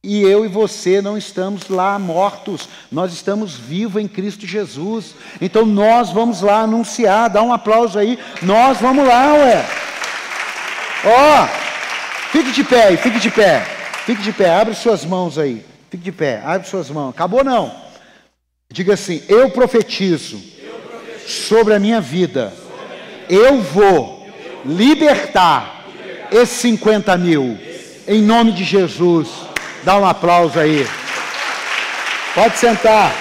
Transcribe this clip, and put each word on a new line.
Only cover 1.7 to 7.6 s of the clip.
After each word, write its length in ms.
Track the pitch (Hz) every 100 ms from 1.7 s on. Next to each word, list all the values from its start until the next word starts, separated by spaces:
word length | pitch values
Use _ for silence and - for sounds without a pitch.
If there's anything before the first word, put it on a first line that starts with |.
| 185 190 202
mortos, 720 | 185 165 196 196 - 180 - - -
nós 200 | 139 185
estamos 440 | 170 - 208 208 131
vivos 460 | 120 170 220 196
em 60 | 208
Cristo 380 | - 202 202 190
Jesus. 720 | 202 190 123 185 226 - - - -
Então 240 | 185 220 226
nós 460 | 202 214 233 220
vamos 300 | 180 240 190
lá 200 | 196 208
anunciar, 680 | 220 226 226 - 220 202 233
dá 120 | 202
um 100 | 233
aplauso 460 | -